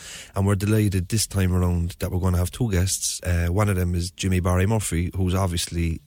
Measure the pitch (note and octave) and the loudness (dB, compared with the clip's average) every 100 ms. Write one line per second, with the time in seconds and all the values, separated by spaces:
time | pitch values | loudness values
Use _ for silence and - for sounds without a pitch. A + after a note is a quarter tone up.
0 | - - - G2 G2 G2+ G2+ A2 G#2+ F#2+ | -12 -16 -8 -2 0 2 2 2 2 0
1 | F2+ A2 - G2 F#2 F2+ F2+ F2 F2 - | 0 -2 -2 0 2 2 2 0 -2 -4
2 | F2+ F2+ F#2 F2 F#2 - A#2+ F2+ F#2 - | -4 0 2 2 0 -2 0 2 0 -2
3 | - - F2+ F2 E2+ F#2 G#2 F#2 F2+ F2 | -4 -4 -2 0 2 2 2 2 0 0
4 | F2+ - F#2+ F#2 F2+ F2+ G2+ A2 - E2 | -4 -4 0 2 2 2 2 0 0 -2
5 | F2+ F#2+ F#2 F#2 F#2+ E2+ - E2+ E2 D#2 | -2 -2 0 0 0 -2 -4 -2 -2 -4